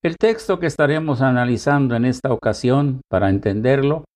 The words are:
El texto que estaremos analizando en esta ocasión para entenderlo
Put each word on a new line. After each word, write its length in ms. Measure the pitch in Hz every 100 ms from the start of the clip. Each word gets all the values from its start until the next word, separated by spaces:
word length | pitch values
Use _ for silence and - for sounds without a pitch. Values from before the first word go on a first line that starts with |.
El 140 | 170 165
texto 420 | 226 226 - 180
que 80 | 170
estaremos 540 | - 147 156 156 127
analizando 720 | 135 123 123 117 - 143 135
en 100 | 117
esta 280 | 123 127 135
ocasión 680 | 113 113 107 123 135 143 131 -
para 220 | 92 98
entenderlo 760 | 98 107 101 123 135 139 156 -